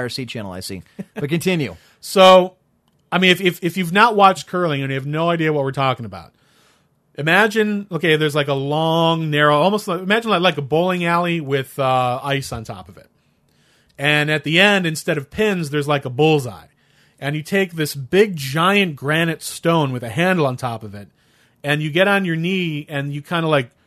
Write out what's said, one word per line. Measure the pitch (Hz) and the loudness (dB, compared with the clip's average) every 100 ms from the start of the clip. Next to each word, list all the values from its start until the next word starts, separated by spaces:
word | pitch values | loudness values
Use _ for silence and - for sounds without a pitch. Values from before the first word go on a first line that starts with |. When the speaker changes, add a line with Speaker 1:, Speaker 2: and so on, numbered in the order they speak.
Speaker 1:
R | 123 | -4
C | - 120 | -6 -10
channel, | 120 98 | -10 -10
I | 90 | -10
see. | - 95 - - - - | -10 -12 -14 -18 -14 -6
But | 139 | -2
continue. | 165 185 175 117 90 | 0 0 -2 -2 -8
<laughs> | _ _ | _ _
Speaker 2:
So, | - 202 185 185 185 _ _ _ _ _ - | 0 6 10 10 6 _ _ _ _ _ -4
I | 175 | 2
mean, | 185 | 4
if, | 180 | 4
if, | 185 - | 2 0
if | 175 185 | -4 -2
you've | 165 | 0
not | 196 233 208 | 4 4 6
watched | 196 185 - | 4 4 -4
curling | - 170 139 | -2 -2 -2
and | 135 | -4
you | 135 | -6
have | 139 | -4
no | 151 170 | -2 0
idea | 170 160 | 0 0
what | 147 | 0
we're | 135 | -2
talking | 135 135 123 | 0 -2 -2
about, | 107 92 80 _ _ _ _ _ _ _ _ - | -6 -14 -20 _ _ _ _ _ _ _ _ -6
imagine, | 151 185 220 220 214 202 202 | 2 2 2 2 -2 -2 -6
okay, | 165 170 156 | -4 0 2
there's, | 151 | 0
like, | 147 143 | -2 -2
a | 139 | -2
long, | 139 151 160 165 165 165 156 | -2 -2 0 2 2 0 -2
narrow, | 147 147 147 | 2 4 4
almost | 180 208 208 | 2 0 -4
like, | 175 | -4
imagine, | 185 220 226 | 0 0 0
like, | 180 | 2
like | 180 147 | 2 0
a | |
bowling | 135 156 180 180 170 | -2 0 0 0 0
alley | 170 175 170 | 0 0 -4
with, | 139 139 131 - | -2 -4 -4 -2
uh, | 131 131 123 127 | 0 2 0 -2
ice | 143 139 - | -4 -6 -6
on | 120 | -10
top | 110 98 92 | -12 -16 -16
of | 85 | -20
it. | - _ _ _ _ _ _ _ _ - | -20 _ _ _ _ _ _ _ _ -4
And | 143 151 147 | 0 0 0
at | 151 | -2
the | 147 165 | 0 2
end, | 202 202 170 | 4 2 0
instead | 156 - 147 | -4 -4 -4
of | 135 | -6
pins, | - 214 180 147 | -2 -2 -2 -4
there's, | 147 143 | -4 0
like, | 143 135 | -2 -2
a | |
bullseye. | 123 156 151 123 85 - _ _ _ _ - | 0 2 2 -2 -12 -20 _ _ _ _ -10
And | 139 151 | -6 -6
you | |
take | 147 196 185 | -2 -2 -2
this | 160 147 | -4 -6
big, | 143 127 185 220 165 | -6 0 4 4 0
giant | 135 151 180 202 185 139 | -4 0 2 2 0 -4
granite | 139 160 165 156 | -2 0 0 -4
stone | - - 165 165 139 | -10 -4 0 2 0
with | 123 | -4
a | 117 | -6
handle | 117 180 185 139 | -2 0 2 0
on | 123 | -2
top | 127 113 | -6 -8
of | 110 101 | -12 -16
it, | 98 _ _ _ _ _ | -20 _ _ _ _ _
and | 143 147 | -4 -2
you | 156 | -2
get | 156 196 | 0 2
on | 196 185 | 2 0
your | 160 | -2
knee | 170 190 170 147 147 | -2 -2 -4 -6 -8
and | 143 143 | -8 -8
you | 143 | -8
kinda, | - 170 160 | -6 -4 0
like, | 147 127 _ | 0 -2 _